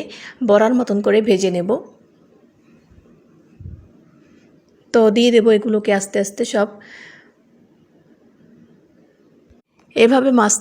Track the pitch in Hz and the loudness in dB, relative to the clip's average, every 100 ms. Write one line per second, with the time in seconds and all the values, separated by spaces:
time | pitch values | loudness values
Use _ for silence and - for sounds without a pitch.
0 | 311 - - - 240 208 220 247 247 202 | -6 -18 -20 -8 0 2 2 0 -2 -2
1 | 208 208 220 190 196 175 180 269 - _ | 0 0 2 0 0 -4 -4 -6 -8 _
2 | _ _ _ _ _ _ _ _ _ - | _ _ _ _ _ _ _ _ _ -20
3 | _ _ _ _ _ _ - - - _ | _ _ _ _ _ _ -20 -20 -20 _
4 | _ _ _ _ _ _ _ _ _ 240 | _ _ _ _ _ _ _ _ _ 0
5 | 220 214 240 233 226 214 226 214 208 196 | 2 2 2 4 2 0 0 -4 -2 -4
6 | 190 208 196 - 233 214 208 - - - | -2 -6 -6 -8 -6 -2 -4 -6 -20 -20
7 | - - _ _ _ _ _ _ _ _ | -20 -20 _ _ _ _ _ _ _ _
8 | _ _ _ _ _ _ _ _ _ _ | _ _ _ _ _ _ _ _ _ _
9 | _ _ _ _ _ _ _ _ _ - | _ _ _ _ _ _ _ _ _ 0
10 | 233 262 269 247 208 - | 2 4 2 2 0 -2